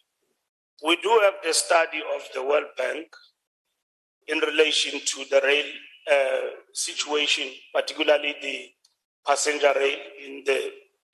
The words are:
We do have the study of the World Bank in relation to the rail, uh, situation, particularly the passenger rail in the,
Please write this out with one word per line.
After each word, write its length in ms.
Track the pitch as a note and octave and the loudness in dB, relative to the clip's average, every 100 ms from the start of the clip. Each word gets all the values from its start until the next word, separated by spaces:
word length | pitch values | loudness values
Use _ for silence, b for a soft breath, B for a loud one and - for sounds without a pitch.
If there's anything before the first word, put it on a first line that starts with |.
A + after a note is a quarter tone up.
| _ _ _ _ _ _ _ _ | _ _ _ _ _ _ _ _
We 120 | D#3 E3+ | 0 0
do 240 | G3 A3+ | 4 6
have 120 | G3 G3 | 6 2
the 100 | E3 | -2
study 480 | D3+ - E3+ D#3+ D#3 D3 C#3+ | 0 4 4 2 -4 -6 -8
of 60 | - | -8
the 80 | C3 | -6
World 240 | C3 D3+ D3 - | 0 0 0 -6
Bank 300 | B2+ C3+ E3 - _ _ _ _ _ _ _ _ _ _ - | -6 -6 -12 -20 _ _ _ _ _ _ _ _ _ _ -8
in 120 | D#3 | -4
relation 600 | D#3 D#3 D3+ - C#3+ C#3 | 0 2 2 2 -2 -4
to 260 | - C#3 C3+ | -6 -6 2
the 100 | C3+ | 2
rail, 200 | C3+ D3 C#3+ - - - D#3+ | 4 2 0 -10 -20 -8 0
uh, 380 | C#3+ C3 C3 B2 - - | 2 2 -2 -4 -8 -12
situation, 760 | - - E3+ D3 D3 C#3+ D3+ C3+ - - | -8 -6 -6 -2 0 2 0 -4 -12 -6
particularly 600 | C#3+ C3+ D#3 D3+ D3 D3 C#3+ | -4 -2 -2 2 2 0 -6
the 240 | C#3 C3 B2+ _ _ _ _ _ | -8 -10 -12 _ _ _ _ _
passenger 480 | - C#3 D3+ D3 C#3+ C3+ | -2 0 0 2 2 4
rail 220 | C#3 C#3+ - - | 0 -2 -10 -18
in 180 | C#3 C#3 | -16 -6
the, 280 | C3+ C3 - - _ _ _ | -2 -2 -4 -10 _ _ _